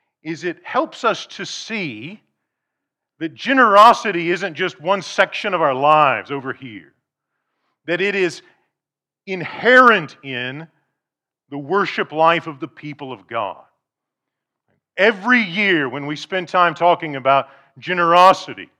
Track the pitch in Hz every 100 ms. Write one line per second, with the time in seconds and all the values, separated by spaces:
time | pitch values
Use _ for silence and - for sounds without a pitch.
0 | _ _ 156 156 175 170 - 247 320 -
1 | 233 180 - - 190 - - 220 165 104
2 | 139 214 _ _ _ _ _ _ _ _
3 | _ - 160 131 214 269 233 202 226 240
4 | 226 175 170 175 190 147 185 - 156 196
5 | - - 190 - 214 180 156 131 143 156
6 | 143 110 95 139 127 120 131 101 69 _
7 | _ _ _ _ _ _ _ _ - 170
8 | 202 196 180 - - _ _ _ _ _
9 | _ _ - 190 156 - 220 254 247 208
10 | 147 - 139 123 127 139 160 _ _ _
11 | _ _ _ _ _ 143 139 190 185 -
12 | 185 156 160 170 160 135 156 - 147 143
13 | 135 117 95 117 101 - _ _ _ _
14 | _ _ _ _ _ _ _ _ _ -
15 | 202 202 214 247 196 175 202 165 135 135
16 | 143 151 - 190 170 185 175 156 170 160
17 | 160 139 131 135 - _ _ - 135 180
18 | 170 175 185 185 - 98 87 _